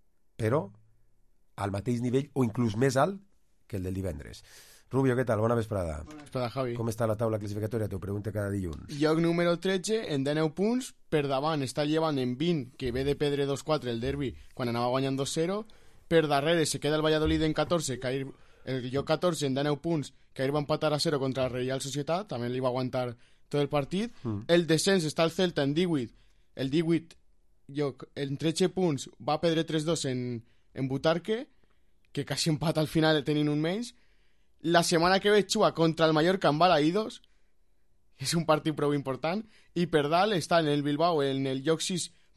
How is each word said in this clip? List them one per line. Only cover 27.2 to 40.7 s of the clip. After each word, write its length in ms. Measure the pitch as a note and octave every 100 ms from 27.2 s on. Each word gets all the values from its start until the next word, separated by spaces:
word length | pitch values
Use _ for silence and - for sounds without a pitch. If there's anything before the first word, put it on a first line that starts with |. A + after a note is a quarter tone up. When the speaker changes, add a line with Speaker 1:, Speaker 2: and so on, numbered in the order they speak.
| _ _ _ _ -
Speaker 2:
lloc, 380 | C#3 C#3+ - - -
en 160 | C#3+ C#3
tretze 320 | D#3 D#3 F3+ F#3
punts, 320 | F3+ C3+ - -
va 160 | A2 D#3
perdre 240 | E3+ D#3+
tres 240 | D#3+ D#3 D3+
dos 160 | D#3+
en, 400 | C#3 B2+ B2 A#2 - _ _ B2+
en 160 | C3+
Butarque, 540 | C3 D#3+ E3 E3+ A3 - _ _ _ _ _ _
que 160 | - C3+
quasi 240 | C#3 D#3+
empat 240 | D3 E3 D#3
al 160 | D3+
final 320 | E3 D#3 D#3
tenint 240 | D3 D3+ D3
un 160 | D3
menys. 320 | D#3 G3+ A#3+ - _ _ _ _ _ _
La 220 | D#3+ E3+
setmana 360 | E3+ E3+ F3 F#3+
que 120 | G3+
ve 160 | G#3 F#3+
juga 220 | A3 E3+
contra 320 | D3+ E3 D#3 D#3+
el 80 |
Mallorca 380 | D#3 E3 F#3+ E3
en 80 | D3+
Balaïdos, 640 | F3+ D#3+ D3+ F#3 A3 - - - _ _ _ _ _ _ _ -
és 140 | C#3 E3+
un 60 | D#3
partit 300 | D#3 D#3 D3
prou 140 | D3
important, 460 | D3 C3+ B2 D#3 G3+ A3 - _
i 140 | E3+ E3+
per 140 | D#3 C#3+
dalt 300 | E3+ G#3 F#3+
està 220 | - E3+
en 60 |
el 140 | D3+